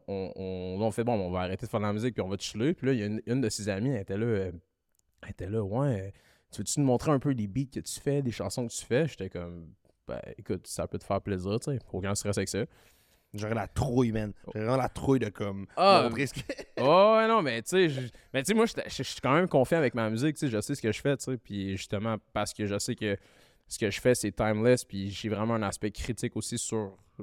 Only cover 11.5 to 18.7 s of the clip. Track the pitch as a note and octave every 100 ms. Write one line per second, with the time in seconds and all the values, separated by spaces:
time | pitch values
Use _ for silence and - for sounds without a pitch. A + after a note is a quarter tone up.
11.5 | A2 - B2+ - F#2+ G2 G2+ G#2 G2+ F#2+
12.5 | F#2+ - _ _ _ _ _ _ G#2 G#2+
13.5 | A2+ F#2+ - C#3+ B2 A#2+ G#2+ G#2+ - -
14.5 | G#2+ A2 C3 B2 - C#3+ C3+ G#2 - G2+
15.5 | G2 G2 - G3 F3+ A#2+ A2+ C#3 - -
16.5 | - - - C3 F3 G#3+ A3 A3 A3+ C#3+
17.5 | A#2 - F#3 E3+ C3 B2 - - C3+ C3+
18.5 | A3 A#3